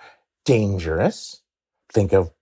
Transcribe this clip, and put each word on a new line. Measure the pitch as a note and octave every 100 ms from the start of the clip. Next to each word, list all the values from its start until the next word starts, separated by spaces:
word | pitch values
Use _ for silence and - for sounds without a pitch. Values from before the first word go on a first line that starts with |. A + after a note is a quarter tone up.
| - _ _ _
dangerous. | - A#2+ G2+ F#2+ E2 D#2+ D3 - - - _ _ _ _ _
Think | A2+ F#2+
of | F#2+ E2+ -